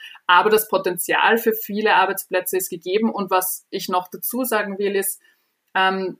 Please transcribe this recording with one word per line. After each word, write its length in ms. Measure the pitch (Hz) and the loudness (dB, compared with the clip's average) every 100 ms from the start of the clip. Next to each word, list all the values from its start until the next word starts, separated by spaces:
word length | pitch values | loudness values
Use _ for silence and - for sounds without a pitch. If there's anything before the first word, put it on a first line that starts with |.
| - - - | -16 -8 4
Aber 220 | 180 208 | 4 6
das 180 | 214 - | 4 2
Potenzial 680 | 190 185 175 - 156 196 226 | -2 -2 -4 -2 2 4 4
für 160 | 226 | 2
viele 420 | 220 - 202 214 175 | -2 -4 -2 2 4
Arbeitsplätze 640 | 190 190 - 185 180 185 | 2 -2 -2 -4 -2 -4
ist 120 | 185 | -4
gegeben. 400 | 175 180 196 226 | -8 -2 0 0
Und 220 | 202 190 | -2 -2
was 340 | 185 180 - - | 0 0 -6 -10
ich 180 | 196 190 | -10 -4
noch 220 | 185 - | -4 -4
dazu 340 | 180 - 240 | -10 -8 -4
sagen 340 | 247 214 208 196 | -2 -2 -2 -4
will, 180 | 202 196 | -2 0
ist, 260 | 190 - _ _ _ _ _ 190 | -2 -6 _ _ _ _ _ 0
ähm, 420 | 185 190 185 | 0 0 -4